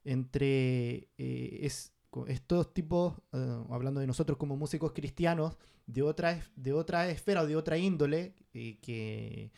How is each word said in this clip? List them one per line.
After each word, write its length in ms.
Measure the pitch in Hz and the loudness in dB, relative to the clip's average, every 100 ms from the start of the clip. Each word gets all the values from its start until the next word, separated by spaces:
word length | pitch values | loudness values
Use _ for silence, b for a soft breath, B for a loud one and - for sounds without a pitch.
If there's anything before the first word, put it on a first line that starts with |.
entre, 1080 | 143 131 131 143 139 135 127 127 120 123 - - | -2 -2 0 2 4 4 4 2 0 -4 -10 -8
eh, 420 | 131 123 127 - | -6 -4 -6 -4
es-, 300 | 143 - - _ _ | -6 -6 -12 _ _
co-, 160 | 139 - | -10 -6
estos 460 | 127 - 175 160 | -4 0 2 2
tipos, 400 | - 156 175 175 - - | -2 0 2 2 -2 -8
eh, 300 | 131 127 120 117 | -4 -4 -4 -4
hablando 300 | 123 131 139 | -4 -2 -2
de 80 | 131 | -2
nosotros 300 | 123 147 139 | 0 0 0
como 200 | 147 139 | -2 -2
músicos 340 | 151 160 156 | -2 -2 -2
cristianos, 640 | - 143 - 170 165 160 - b b - | -2 -8 0 2 2 0 -2 b b -6
de 160 | 123 | 0
otra 300 | 147 156 170 | 0 2 0
es-, 180 | 170 - - | 0 -6 -8
de 180 | 131 | -2
otra 360 | 147 160 175 180 | 0 2 2 0
esfera 340 | 156 - 196 | 0 2 2
o 40 | 156 | 4
de 80 | 156 | 2
otra 220 | 160 160 | 2 2
índole, 560 | 196 170 143 156 180 - _ | 2 4 4 2 -2 -10 _
eh, 260 | - 117 104 | -12 -10 -10
que, 720 | - 113 110 107 110 - 107 | -8 -6 -4 -6 -8 -10 -12